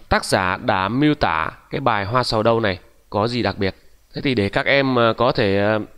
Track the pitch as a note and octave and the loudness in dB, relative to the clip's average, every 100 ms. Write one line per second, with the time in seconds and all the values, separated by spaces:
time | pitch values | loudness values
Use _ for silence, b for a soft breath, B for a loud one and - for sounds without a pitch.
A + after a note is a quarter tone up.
0 | - G3+ - A2+ F#2 F#2+ A#2+ G2 F#2+ B2 | -2 -4 0 0 0 -2 -2 0 0 2
1 | D3+ D3 G2 D#2+ D#2+ - - - C3 G#2+ | 2 2 0 0 -2 -8 -10 -4 -2 -2
2 | G2 B2+ A#2+ A2+ A2+ A#2 G#2+ F2+ - _ | 0 -2 0 0 2 2 0 -4 -10 _
3 | _ G#2 A#2 B2 G2 F#2+ F#2+ - - - | _ -2 0 0 -2 -2 -4 -4 -14 -20
4 | _ D3 C#3 A#2 G2 C3+ C#3 C#3 C3+ B2+ | _ -6 -2 0 0 -2 0 2 2 2
5 | A2+ A2+ A#2+ B2 G#2 G2 G#2 G#2+ - | 2 2 0 2 0 2 0 -2 -4